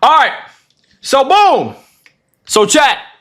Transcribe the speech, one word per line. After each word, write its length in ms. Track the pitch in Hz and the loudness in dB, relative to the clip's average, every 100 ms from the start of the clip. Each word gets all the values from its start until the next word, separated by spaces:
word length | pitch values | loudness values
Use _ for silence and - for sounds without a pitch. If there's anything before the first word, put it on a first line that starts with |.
All 160 | 254 311 | 2 2
right. 160 | 254 - - _ _ _ _ _ | 0 -4 -18 _ _ _ _ _
So, 220 | - 269 | -4 -2
boom. 520 | 269 381 403 - 127 107 _ _ _ _ _ _ _ | 0 2 2 0 -4 -12 _ _ _ _ _ _ _
So, 200 | - 208 | -2 0
chat. 340 | 302 285 220 - _ | 0 0 -2 -10 _